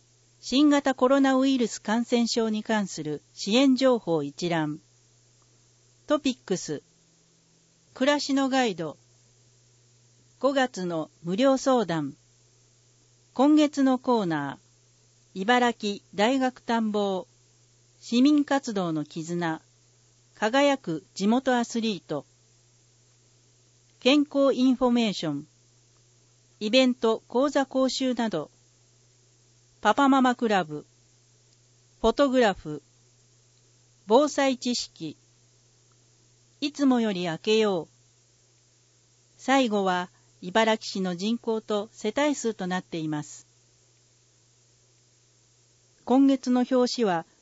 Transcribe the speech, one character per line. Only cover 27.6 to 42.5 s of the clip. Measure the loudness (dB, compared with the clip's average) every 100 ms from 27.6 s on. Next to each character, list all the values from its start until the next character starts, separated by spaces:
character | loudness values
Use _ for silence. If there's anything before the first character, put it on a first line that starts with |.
| -2
講 | -2 -2
習 | -2 -4
な | -2 -4
ど。 | -4 -8 _ _ _ _ _ _ _ _ _ _ _ _ _
パ | 0
パ | 2 4
マ | 4
マ | 2
ク | 0 0
ラ | 0
ブ。 | -2 -8 -14 _ _ _ _ _ _ _ _ _ _ _
フ | 0
ォ |
ト | 2 2
グ | 4
ラ | 2
フ。 | 0 -8 -12 -14 _ _ _ _ _ _ _ _ _ _ _ 2
防 | 4 4
災 | 0 -2 -2
知 | -4
識。 | -6 -8 -12 -14 -14 _ _ _ _ _ _ _ _ _ _ _ _ _ _
い | -8
つ | -2
も | 0 2
よ | 0
り | -2 -4
明 | -4
け | 0 2
よ | 2 0
う。 | -6 _ _ _ _ _ _ _ _ _ _ _ _ _ _ _
最 | -2 0 2
後 | 0
は、 | -2 -2 -6 _ _ _
茨 | -4 0 0
城 | 0
市 | -4 -6
の | -6
人 | -4 -4 -4
口 | -4 -6
と | -4 -6 -6
世 | -8 -6 -2
帯 | -2
数 | -2 -4